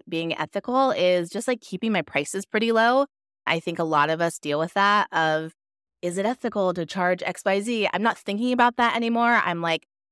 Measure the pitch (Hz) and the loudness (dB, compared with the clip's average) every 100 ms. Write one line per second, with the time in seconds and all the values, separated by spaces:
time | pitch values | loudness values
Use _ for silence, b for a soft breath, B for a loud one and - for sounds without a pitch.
0 | - 165 165 - 156 202 - 254 269 - | -6 -4 -4 -4 -6 -6 -2 2 2 2
1 | 180 180 175 202 240 254 - 185 226 202 | 2 2 0 -6 -4 -4 -6 -6 -2 -2
2 | 151 - 147 196 - 220 226 226 226 254 | -2 -4 -4 -6 -4 -2 2 2 4 4
3 | 277 _ _ _ - 165 - - 165 156 | 0 _ _ _ -2 -2 -2 -4 0 2
4 | 147 160 170 - 147 143 165 - 202 208 | 2 2 -2 -4 -4 -2 -2 2 2 2
5 | - - 160 156 160 - _ _ _ _ | 2 0 2 0 -4 -12 _ _ _ _
6 | 175 175 202 247 240 208 185 180 165 190 | -6 -2 -2 -2 -4 -2 0 -2 -4 -2
7 | 180 180 - 175 - 196 208 233 202 180 | 0 0 -4 -6 -2 -2 0 -2 -2 0
8 | 220 - - 202 247 247 240 240 233 233 | -2 -2 -4 -4 0 2 2 2 0 0
9 | 233 233 233 233 - 170 170 160 - _ | 0 2 2 2 0 -2 -2 -2 -4 _
10 | _ | _